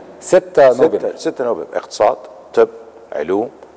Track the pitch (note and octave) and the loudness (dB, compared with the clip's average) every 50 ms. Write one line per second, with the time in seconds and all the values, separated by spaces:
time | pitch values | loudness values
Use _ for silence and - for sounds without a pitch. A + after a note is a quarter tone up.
0 | - - - - - - - F#3 - - - D#3 C#3 C3 B2 B2+ D3+ D#3+ G#3+ - | -18 -20 -20 -14 -4 0 0 0 0 0 2 4 4 4 4 4 2 0 0 -2
1 | B2+ G#2 - - - D#3+ D3 - C3 A#2+ A2 D#2+ - - - F2+ - - - - | -6 -6 -8 -8 -8 -8 -6 -4 -4 -4 -6 -6 -8 -8 -8 -10 -10 -8 -2 0
2 | A2 A2+ C3 - - - - - - - - A#2+ A2+ A2 - - - - - - | 0 0 0 -2 -8 -18 -20 -20 -20 -4 0 0 0 0 0 -6 -20 -20 -20 -20
3 | - - - C#2+ D2 D#2+ F#2+ G2+ A2+ C3 - - - - _ | -20 -12 -10 -8 -6 -4 -4 -4 -6 -8 -12 -18 -20 -20 _